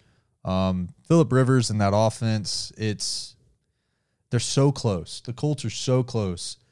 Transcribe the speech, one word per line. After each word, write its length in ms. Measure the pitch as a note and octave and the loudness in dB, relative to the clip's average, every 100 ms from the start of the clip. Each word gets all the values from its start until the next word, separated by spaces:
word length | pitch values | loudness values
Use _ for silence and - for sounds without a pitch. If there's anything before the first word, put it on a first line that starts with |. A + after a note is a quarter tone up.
| _ _ _ _ | _ _ _ _
Um, 460 | - F#2 F#2+ F#2 F2+ - - | -2 0 2 0 -4 -10 2
Phillip 240 | E3 A#2 | 4 4
Rivers 380 | B2+ B2+ C3 A2+ | 4 4 4 2
and 100 | G#2+ | 2
that 120 | G2+ | 2
offense, 800 | G#2 A2 - A2+ A2 G2 - - - | 4 2 0 -2 -2 -2 -6 -8 -6
it's, 600 | A2 F#2+ - - - - _ _ _ _ _ _ _ _ _ | -6 -4 -6 -6 -10 -18 _ _ _ _ _ _ _ _ _
they're 80 | A#2+ | -2
so 320 | - C#3 C#3+ | 0 2 2
close. 500 | C#3 A#2 F2 E2+ - | 2 -2 -2 -6 -12
The 100 | - | -12
Colts 300 | A#2 D3+ C#3+ A2+ | -4 -4 -2 -6
are 40 | |
so 320 | - - B2+ | -6 0 0
close. 560 | B2 A2+ G2 E2+ - - _ | 0 -2 -4 -4 -10 -14 _